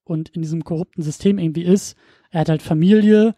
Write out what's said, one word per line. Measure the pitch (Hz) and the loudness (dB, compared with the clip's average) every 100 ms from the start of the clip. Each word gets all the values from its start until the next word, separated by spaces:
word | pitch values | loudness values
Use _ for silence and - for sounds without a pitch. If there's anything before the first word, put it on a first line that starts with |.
und | - 160 156 | -10 -8 -8
in | 170 | -8
diesem | 156 165 - | -6 -6 -6
korrupten | 160 185 - | -8 -8 -8
System | 151 - 196 202 | -8 -4 -2 0
irgendwie | 165 151 | -2 -2
ist, | 175 196 - - _ _ _ | 0 0 -2 -16 _ _ _
er | 165 | -4
hat | 156 | -2
halt | 156 | -2
Familie, | - 156 180 214 208 214 220 | -2 0 4 4 6 4 4